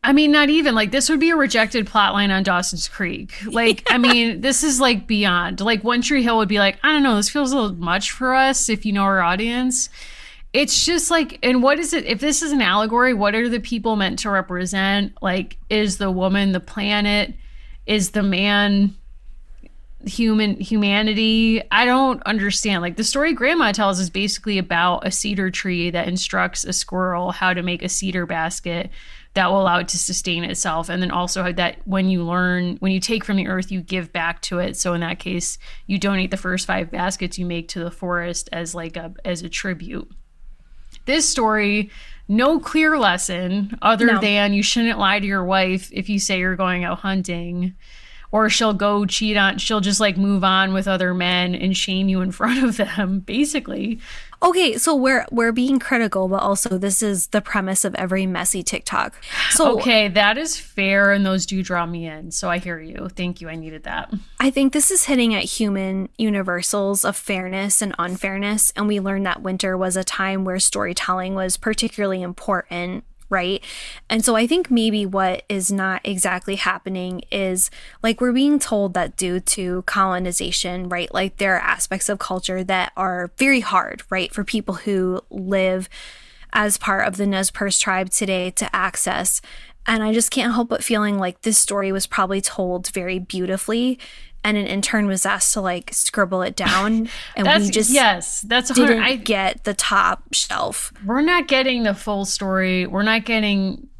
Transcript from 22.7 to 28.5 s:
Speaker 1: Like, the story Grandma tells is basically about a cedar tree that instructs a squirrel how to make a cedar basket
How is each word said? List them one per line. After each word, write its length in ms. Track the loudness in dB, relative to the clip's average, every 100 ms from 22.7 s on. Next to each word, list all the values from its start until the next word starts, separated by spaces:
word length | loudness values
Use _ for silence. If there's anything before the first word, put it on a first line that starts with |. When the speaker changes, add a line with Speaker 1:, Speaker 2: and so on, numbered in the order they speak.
| 0
Speaker 1:
Like, 160 | -2 -2
the 60 |
story 300 | -2 0 0
Grandma 380 | 2 2 2 2
tells 280 | 2 2 2
is 100 | -2
basically 480 | -2 -2 -2 -2 -2
about 480 | 0 2 2 2 -2
a 40 |
cedar 400 | -4 -4 -2 -2
tree 400 | -2 -2 -2 0
that 160 | -2 -2
instructs 580 | -2 -2 0 -2 -2 -4
a 80 |
squirrel 580 | -4 -4 -2 -2 -2 -4
how 220 | -2 0
to 80 | 0
make 220 | -2 -4
a 40 | -4
cedar 380 | -4 -2 -4 -4
basket 640 | -4 -4